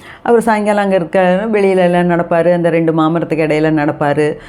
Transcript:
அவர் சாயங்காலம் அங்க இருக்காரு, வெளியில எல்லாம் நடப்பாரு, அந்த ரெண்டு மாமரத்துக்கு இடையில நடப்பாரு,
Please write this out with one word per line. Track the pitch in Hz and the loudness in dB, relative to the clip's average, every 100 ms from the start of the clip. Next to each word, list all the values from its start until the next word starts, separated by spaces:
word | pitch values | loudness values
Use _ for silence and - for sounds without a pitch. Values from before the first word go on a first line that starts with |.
| - - | -20 -10
அவர் | - 233 | 0 0
சாயங்காலம் | 226 214 208 208 | 2 -2 0 0
அங்க | 202 190 | 0 0
இருக்காரு, | 160 190 180 185 220 208 | 0 0 2 0 0 0
வெளியில | 196 185 | 2 2
எல்லாம் | 180 175 175 | 2 2 0
நடப்பாரு, | 170 170 170 170 | 0 0 0 2
அந்த | 175 170 | 2 0
ரெண்டு | 165 165 | 0 0
மாமரத்துக்கு | 160 156 165 147 151 156 | 0 0 -2 -2 -2 0
இடையில | 151 156 | 0 0
நடப்பாரு, | 156 147 143 147 143 151 147 | 0 -2 -2 -2 0 -2 -4